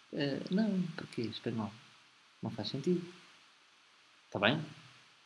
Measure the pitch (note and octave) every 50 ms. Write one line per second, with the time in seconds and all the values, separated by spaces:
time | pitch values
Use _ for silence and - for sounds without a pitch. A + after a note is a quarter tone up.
0 | - - - D#3+ C#3+ C#3+ C#3+ - - - F3+ G#3 A3+ G#3 F#3+ F#3 E3+ D#3 D#3 -
1 | - - - B2+ A2+ G#2+ A2 - - A#2+ A#2 A2+ G#2+ G2+ - - - - - -
2 | - - - - - - - - - A2 - - G#2 - - C3+ D3 F3+ F3+ F3+
3 | F3+ - - - - - - - - - - - - - - - - - - -
4 | - - - - - - - F#2+ G2+ A2 D3 D#3+ D#3 - - - - - - -
5 | - - - - -